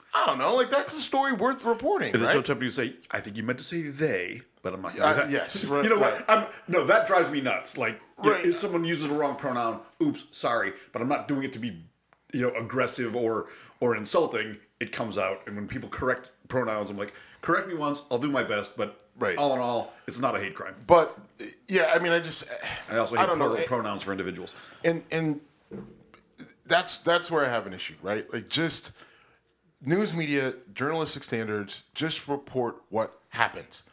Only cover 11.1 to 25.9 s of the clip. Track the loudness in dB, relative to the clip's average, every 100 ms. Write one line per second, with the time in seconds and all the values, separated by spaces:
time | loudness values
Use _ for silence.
11.1 | 0 0 -2 -2 -4 -8 -8 -16 _ _
12.1 | _ _ -2 -2 -2 -4 0 0 0 -2
13.1 | 0 0 0 -4 -12 -18 -2 0 0 2
14.1 | 2 2 0 -4 -8 _ -10 -8 -6 -4
15.1 | -2 -2 -2 -8 -10 -8 -8 -8 -4 -2
16.1 | -2 -6 _ -4 -2 0 -2 -4 -6 -8
17.1 | -10 -20 -10 0 0 0 -4 -2 -2 -2
18.1 | -2 0 0 0 -2 -2 -4 -6 -6 _
19.1 | -4 0 2 2 2 0 -2 -4 -10 -10
20.1 | -2 0 0 -4 -8 -12 -6 6 8 6
21.1 | -2 -20 -14 -14 -14 0 4 6 4 4
22.1 | 2 0 -6 -6 -8 -8 -8 -4 0 0
23.1 | 2 2 4 2 2 0 -2 -2 -4 -4
24.1 | -4 -4 -6 -12 -14 -18 -2 0 0 -2
25.1 | -2 -2 -4 -8 _ -18 -16 -16